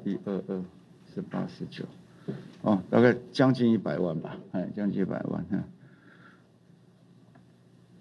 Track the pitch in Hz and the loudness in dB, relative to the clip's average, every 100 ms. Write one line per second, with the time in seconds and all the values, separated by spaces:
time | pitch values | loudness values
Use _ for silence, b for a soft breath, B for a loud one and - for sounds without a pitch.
0 | 101 92 104 95 - 95 92 - - - | -4 -4 -4 -4 -4 -6 -8 -14 -20 -20
1 | - - 87 95 95 - - - - - | -14 -10 -8 -6 -6 -8 -12 -10 -12 -14
2 | - B B B B B - 101 - 113 | -20 B B B B B 0 0 2 6
3 | 123 117 - - 131 123 120 110 85 76 | 6 6 0 2 4 6 4 4 2 -2
4 | 90 80 90 - - 95 87 107 101 92 | -2 -2 -6 -12 -8 -6 -4 -2 -2 0
5 | 90 - - - 85 95 - - b b | -2 -2 -4 -6 -2 -4 -4 -12 b b
6 | b b b b b _ _ - _ _ | b b b b b _ _ -20 _ _
7 | _ - _ - - _ _ _ _ - | _ -20 _ -20 -20 _ _ _ _ -20